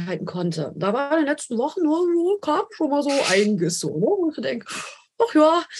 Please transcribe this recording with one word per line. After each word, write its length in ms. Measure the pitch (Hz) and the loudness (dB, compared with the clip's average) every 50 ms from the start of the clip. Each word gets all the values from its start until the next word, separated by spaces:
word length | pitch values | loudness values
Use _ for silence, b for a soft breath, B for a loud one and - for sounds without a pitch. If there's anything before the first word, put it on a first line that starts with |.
| 175 | -6
halten 200 | 185 180 160 - | -6 -6 -6 -6
konnte. 460 | - - 180 175 175 165 160 151 - - | -8 -6 -4 -2 -2 -2 -2 -6 -6 -4
Da 180 | 151 175 196 208 | -2 -2 0 0
war 180 | 254 277 277 | 0 0 0
in 140 | 302 330 302 | 2 2 2
den 20 | 277 | 0
letzten 300 | 302 294 - - 240 220 | 0 -4 -4 -6 -4 -2
Wochen, 280 | 247 302 - 381 349 | -2 -2 -2 0 0
oh, 520 | 294 311 330 359 349 339 339 339 359 403 403 | 2 2 2 2 2 2 2 2 2 0 0
kam 240 | - 302 302 311 453 - | 0 0 0 0 -2 -4
schon 180 | - - 320 277 | -4 -2 -2 0
mal 140 | 277 285 277 | 0 0 0
so 80 | 285 277 277 - - | 2 0 0 2 2
einiges 500 | 185 196 208 208 214 175 170 160 170 - | 2 2 4 2 2 0 0 -2 -2 -2
so, 180 | - 151 - 151 | -4 -4 -2 0
ne? 80 | 190 | 0
Wo 240 | 277 403 415 349 320 | 0 2 2 0 -2
ich 60 | 302 | -2
so 60 | - | -4
denke, 240 | 226 131 262 - - B B B B B B B B B _ _ | -6 -4 -6 -6 -8 B B B B B B B B B _ _
ach 140 | 466 466 - | -2 2 4
ja, 280 | 311 302 311 330 349 330 B B B | 6 6 6 6 4 0 B B B